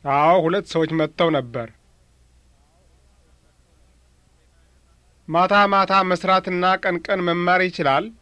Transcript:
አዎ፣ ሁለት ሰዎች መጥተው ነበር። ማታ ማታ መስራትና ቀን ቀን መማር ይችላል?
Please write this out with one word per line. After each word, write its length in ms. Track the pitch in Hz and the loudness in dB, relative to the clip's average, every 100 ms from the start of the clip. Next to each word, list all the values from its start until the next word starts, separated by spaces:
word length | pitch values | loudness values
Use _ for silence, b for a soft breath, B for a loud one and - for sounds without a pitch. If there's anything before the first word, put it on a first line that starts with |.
አዎ፣ 300 | 143 139 156 185 | 0 0 4 2
ሁለት 260 | 160 190 - | 2 -2 -4
ሰዎች 220 | 165 156 | -4 -2
መጥተው 380 | 160 151 - 170 | -2 -4 0 0
ነበር። 380 | 151 123 120 113 _ _ _ _ _ _ _ _ _ _ _ _ _ _ _ _ _ _ _ _ _ _ _ _ _ _ _ _ _ _ _ _ _ _ _ - | 0 -4 -12 -12 _ _ _ _ _ _ _ _ _ _ _ _ _ _ _ _ _ _ _ _ _ _ _ _ _ _ _ _ _ _ _ _ _ _ _ -4
ማታ 260 | 165 185 202 202 | 0 2 4 4
ማታ 260 | 196 185 196 | 2 2 2
መስራትና 600 | 185 175 190 185 185 180 185 185 | 2 -2 0 0 0 -2 0 0
ቀን 180 | 196 175 | -2 -4
ቀን 200 | - 190 | -4 -2
መማር 380 | 175 170 175 180 | -2 -2 0 0
ይችላል? 420 | 185 175 147 139 214 226 | 0 -2 0 0 -2 -14